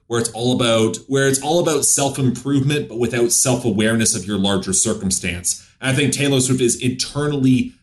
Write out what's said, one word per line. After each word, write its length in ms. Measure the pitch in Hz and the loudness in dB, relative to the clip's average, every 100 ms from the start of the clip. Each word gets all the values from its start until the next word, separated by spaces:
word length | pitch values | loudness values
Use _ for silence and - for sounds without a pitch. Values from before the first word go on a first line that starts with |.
| - | -6
where 120 | 117 | -4
it's 120 | 117 | -4
all 240 | 107 123 127 | -2 0 0
about, 420 | 123 113 110 - - | 2 2 2 -2 -2
where 200 | 135 139 | 0 2
it's 140 | 135 | 0
all 180 | 151 170 | 0 2
about 260 | 165 143 - | 2 0 0
self-improvement, 1000 | - 139 139 127 - 139 139 139 147 - | 0 0 0 -2 -2 0 0 2 0 -2
but 80 | 113 | -4
without 340 | 120 120 117 | -2 0 0
self-awareness 840 | - 135 127 120 101 110 113 107 107 | 2 0 0 0 0 2 2 0 -2
of 100 | 92 | -4
your 120 | 101 | -2
larger 340 | 98 98 95 | 0 0 -2
circumstance. 960 | 90 110 - 95 - 90 87 - - - - | -2 -2 -2 -4 -4 -4 -6 -6 -8 -10 -8
And 100 | 131 | -2
I 20 | 135 | 0
think 180 | 135 | 0
Taylor 260 | 131 143 135 | 0 2 2
Swift 220 | 127 127 | 2 2
is 200 | 120 - | 0 0
internally 920 | 127 127 - 143 147 143 131 127 - - | -2 -4 -4 -4 -2 2 4 4 0 -10